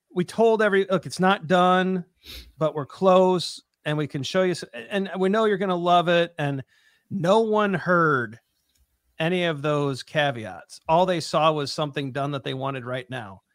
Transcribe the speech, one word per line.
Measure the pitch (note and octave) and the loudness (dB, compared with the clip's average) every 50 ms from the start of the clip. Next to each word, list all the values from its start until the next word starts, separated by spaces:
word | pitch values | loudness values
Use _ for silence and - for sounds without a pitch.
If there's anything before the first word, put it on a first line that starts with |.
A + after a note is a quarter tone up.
| _ _ D#4+ | _ _ -6
we | F#3+ F3+ | -6 -6
told | - - - A3+ A3+ A3 G#3+ A3 | -4 0 2 2 2 4 2 2
every, | G#3 F#3+ G3 G3 F#3+ | 2 2 2 2 0
"Look, | F#3+ F3+ - | -2 -2 -2
it's | D3+ - - | -6 -4 0
not | F#3 F#3 G3 G#3 E3 | 2 2 2 0 0
done, | C#3+ F#3 F3+ F3+ F3+ F#3 F#3 F#3 F#3 F#3 F#3 F3+ - _ _ _ - - - - - _ - | 0 2 4 4 4 4 2 2 0 -2 -4 -6 -10 _ _ _ -20 -20 -20 -20 -20 _ -4
but | D#3 D3+ D3 | -4 -2 -2
we're | D3+ C#3 | -4 -8
close, | - - - F#3 F#3+ F#3 F#3 F#3 F#3 F#3 F3+ - - - - - _ _ _ - | -8 -4 2 4 6 8 8 8 6 4 2 -2 -6 -10 -14 -20 _ _ _ -6
and | D3+ D3+ | -4 -4
we | D3+ D3+ | -4 -4
can | C3+ - D3+ C3 | -4 -6 -8 -6
show | - - F#3+ F#3 | -2 0 0 0
you | F#3 F3 | 0 0
s-," | - - - - A#2+ A2+ A2+ | -4 -8 -12 -14 -14 -10 -6
and | G#3+ G3+ G3 F#3+ E3+ F#3+ | -4 -4 -4 -4 -4 -2
we | F#3+ F#3+ | 0 0
know | G3 A3 G#3+ | 2 2 2
you're | G#3 G#3 F3 | 0 0 0
gonna | G3+ F#3+ F3+ | -2 -2 -2
love | F3 F3 F3 F3 F3 E3+ E3+ | 0 2 4 4 4 4 4
it. | F3 E3+ E3+ E3+ - - | 2 2 0 0 -4 -4
And | D3 C#3+ C#3 C3+ - _ _ _ _ _ _ _ _ - | -4 -4 -4 -6 -8 _ _ _ _ _ _ _ _ -10
no | - G3 - F3 G3 A3+ | -6 -2 2 2 4 4
one | A3+ A3 G#3 G#3+ G#3 G3+ F#3+ | 4 2 2 2 2 0 0
heard | E3 - F3 F3+ F3 E3 D#3 D3 B2+ A#2+ G#2+ A2 - _ _ _ _ _ _ _ _ _ _ _ _ _ _ _ - | -2 0 0 2 2 2 2 2 0 -2 -4 -8 -16 _ _ _ _ _ _ _ _ _ _ _ _ _ _ _ -4
any | D#3+ E3 F3+ F3+ F3 | -2 -2 0 0 0
of | E3+ D#3+ C#3 C#3 | -2 -2 -2 -2
those | D3+ D3+ D3 C#3+ C#3 C3+ A#2+ - | -2 0 0 0 -2 -4 -6 -10
caveats. | - - D#3+ D3 C#3+ C3 A2+ G#2+ G2+ F2+ E2 - - - - _ - | -6 -2 -2 0 0 -2 -6 -10 -12 -14 -16 -18 -20 -20 -10 _ 2
All | D#3+ E3+ F#3+ | 2 4 4
they | F#3 F3+ E3 | 2 0 -2
saw | - - - D#3+ D3+ D#3+ D#3 | -2 -2 0 2 4 4 2
was | D3+ C#3+ C3 - | 2 -2 -4 -4
something | - D#3 D3 C3+ D#3 C#3+ C3+ A#2+ | -4 -4 -4 -4 -6 -6 -4 -4
done | C#3 C#3 C#3+ D3 | -4 -4 -4 -4
that | C3+ C3 | -6 -6
they | C#3 C3 | -6 -6
wanted | C3 C3 C3+ C3+ C3+ A#2 | -6 -6 -6 -6 -6 -8
right | B2 B2+ C3 B2 - | -8 -8 -8 -8 -10
now. | B2 C3 A2+ G2 F#2+ F#2 _ _ | -10 -10 -10 -12 -16 -20 _ _